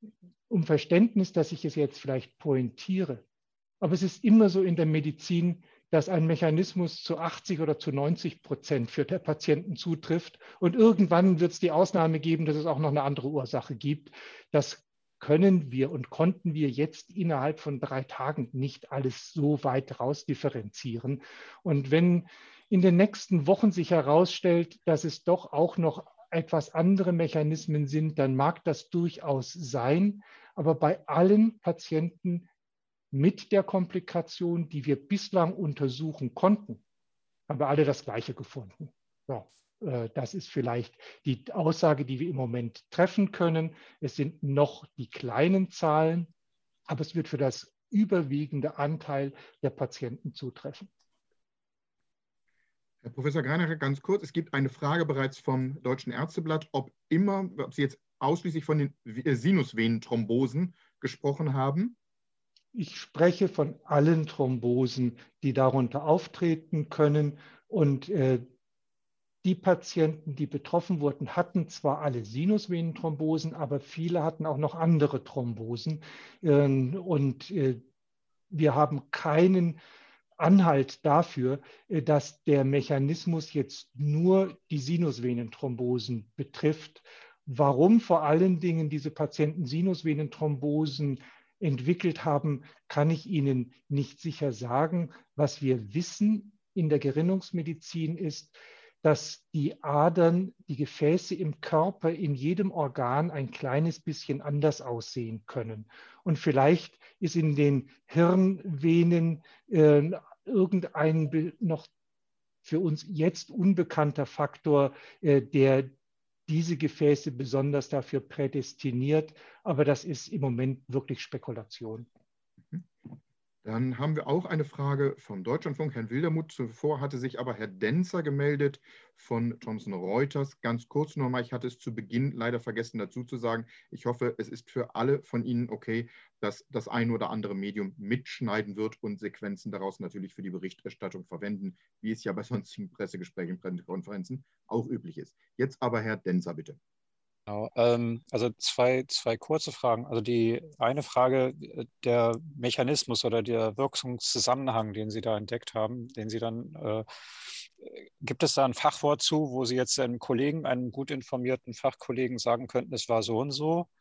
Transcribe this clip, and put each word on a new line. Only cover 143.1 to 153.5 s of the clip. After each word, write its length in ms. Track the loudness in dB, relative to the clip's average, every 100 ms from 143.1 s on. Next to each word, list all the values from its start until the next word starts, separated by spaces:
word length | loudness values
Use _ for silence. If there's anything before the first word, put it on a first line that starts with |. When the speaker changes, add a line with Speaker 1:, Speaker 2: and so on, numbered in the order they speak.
| -10 -12 -10 -8 -8
Speaker 2:
Pressekonferenzen 880 | -8 -10 -8 -10 -10 -10 -10 -12 -14 _ -6
auch 200 | -6 -4
üblich 300 | -8 -10 -14
ist. 180 | -16 _ _ -6
Jetzt 240 | -6 -4
aber 220 | -4 -2
Herr 160 | -4 -4
Denzer, 340 | -2 -2 -2
bitte. 260 | -8 -12 -18 _ _ _ _ _ _ -10
Speaker 3:
Genau, 220 | -6 -4 2
ähm, 460 | 4 4 0 -6 -4
also 180 | -2 -2 -2
zwei, 480 | -4 2 2 2 -2
zwei 300 | -4 -2 -4
kurze 340 | -2 -4 -4
Fragen. 360 | -2 0 0 -2
Also 160 | -4
die 400 | 0 2 2 0 -6 -2
eine 240 | -2 0
Frage, 520 | -2 2 2 2 0 -4
äh, 240 | -12 -12 -12 _
der 380 | 0 4 4 0 -6 -6
Mechanismus 680 | -4 0 0 0 -2 -2 0
oder 160 | 0
der 340 | 0